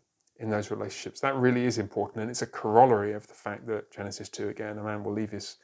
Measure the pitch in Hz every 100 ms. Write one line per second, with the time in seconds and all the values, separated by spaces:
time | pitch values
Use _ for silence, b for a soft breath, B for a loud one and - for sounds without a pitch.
0 | _ _ _ _ 110 107 101 107 104 -
1 | - - 139 135 127 123 123 117 98 110
2 | - 113 110 123 117 - 110 110 127 107
3 | 104 104 - - - 101 123 107 - -
4 | 101 - 101 - 104 - 107 107 107 104
5 | 101 104 107 104 - -